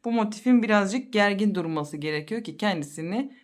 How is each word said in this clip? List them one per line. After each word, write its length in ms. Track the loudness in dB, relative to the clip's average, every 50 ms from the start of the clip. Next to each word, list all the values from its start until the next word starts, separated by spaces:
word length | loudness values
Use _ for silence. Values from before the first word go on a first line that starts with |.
| _
bu 60 | -2
motifin 520 | 0 0 0 0 -2 -4 2 4 4 4 6
birazcık 500 | 4 4 4 4 2 -2 -4 -6 -2 2
gergin 420 | 2 2 4 2 2 2 0 2
durması 420 | 0 -2 -2 -2 -4 -4 -6 -8 -8
gerekiyor 460 | -6 -4 -4 -4 -4 -6 -8 -8 -8
ki 140 | -10 -10 -4
kendisini 800 | -2 -2 -2 -2 -4 -8 -8 -10 -8 -6 -4 -4 -6 -6 -10 -18